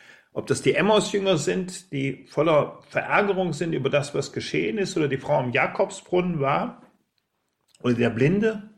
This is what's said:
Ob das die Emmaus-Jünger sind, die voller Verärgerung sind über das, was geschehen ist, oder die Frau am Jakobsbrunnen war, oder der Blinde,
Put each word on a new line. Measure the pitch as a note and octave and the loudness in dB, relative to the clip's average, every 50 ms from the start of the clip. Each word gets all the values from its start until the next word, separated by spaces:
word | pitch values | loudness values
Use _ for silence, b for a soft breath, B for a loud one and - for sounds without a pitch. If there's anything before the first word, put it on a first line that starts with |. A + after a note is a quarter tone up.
| B B B B B B - | B B B B B B -8
Ob | A2 - | -6 -4
das | - B2+ - | -2 -4 0
die | - C#3 - | 2 2 2
Emmaus-Jünger | D3+ F3 G#3 G#3+ G#3 - - - G3+ G3 F#3+ F#3 | 4 4 4 4 4 4 2 0 0 2 2 2
sind, | C#3+ - F#3 F3+ F#3+ F3+ F3+ - - - _ | 2 0 0 -2 -2 -4 -6 -8 -14 -12 _
die | D3 C3+ C3+ C3+ C#3 - - | -6 -4 -4 -4 -4 -8 -12
voller | - - D3 D#3 E3+ D#3 C#3+ B2 - - - - | -4 -2 0 2 4 4 4 2 0 -4 -14 -18
Verärgerung | - - - - - C#3+ F3+ G#3 G3 F#3 F#3 F#3 F3 | -6 -4 -4 -2 2 2 2 2 2 0 0 -2 -2
sind | D3 - F3+ E3 D#3+ | -2 -4 -4 -4 -2
über | D3 B2+ - | -2 0 0
das, | D3 D3 C#3 - - | 0 0 0 -2 -4
was | C#3 C3+ - | -4 -6 -4
geschehen | - - - - - D3+ E3+ G#3+ A3 | -6 -8 -6 -4 -2 -2 -2 -2 -2
ist, | G#3 F#3+ - - | -2 -4 -4 -2
oder | E3 D3+ C#3 | -2 0 0
die | C3+ | -2
Frau | C3 - - D3+ | -4 -2 0 0
am | C#3+ C3 B2 | 0 0 0
Jakobsbrunnen | A#2+ C3 D#3+ F3+ - - F#3+ F#3+ - - - - F3+ F3+ F3+ F3+ E3 D3 | 0 0 0 0 0 -2 -2 -2 -4 -10 -6 -2 0 0 0 0 -2 0
war, | C3+ C3+ D3+ E3+ G#3+ B3 - - - - _ _ _ _ _ _ _ _ _ _ _ _ _ _ _ _ _ _ - | 0 0 0 0 -2 -4 -8 -14 -20 -20 _ _ _ _ _ _ _ _ _ _ _ _ _ _ _ _ _ _ -2
oder | B2 A#2+ | -2 0
der | A2+ A#2+ A2+ | 2 0 0
Blinde, | G#2 A2+ C3 D#3 F#3+ G#3 A3+ A3 A3 - - - - | 2 2 2 2 4 2 2 0 -2 -4 -10 -16 -20